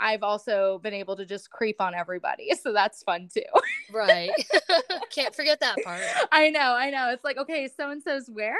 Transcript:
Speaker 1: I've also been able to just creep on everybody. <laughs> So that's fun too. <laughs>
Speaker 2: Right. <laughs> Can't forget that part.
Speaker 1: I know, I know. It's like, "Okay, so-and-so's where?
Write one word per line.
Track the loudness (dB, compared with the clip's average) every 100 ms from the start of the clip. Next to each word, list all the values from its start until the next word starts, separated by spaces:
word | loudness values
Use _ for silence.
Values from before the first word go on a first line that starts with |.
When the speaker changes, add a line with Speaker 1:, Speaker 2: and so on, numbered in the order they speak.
Speaker 1:
I've | 0 0
also | 0 -2 0 0 2 0
been | -6
able | -8 -6 -8
to | -8
just | -10 -10
creep | -4 -4 -2
on | -2
everybody. | -2 -6 -4 -4 -4 -2
<laughs> | -2
So | 0
that's | 2 2 0
fun | -4 -4 -4
too. | -8 2 2 2
<laughs> | -6 -8
Speaker 2:
Right. | 0 4 4 2 -2 2 2 4
<laughs> | 2 2 -6 -6
Can't | -4 -4
forget | -2 0 2
that | 0 -2
part. | -4 -6 -2 0 4
Speaker 1:
I | 6 6
know, | 4 2
I | 2 0
know. | -2 -2
It's | -2
like, | -4 -6
"Okay, | -4 -4 -6
so-and-so's | -6 -8 -6 -6 -6 -6
where? | -6 -4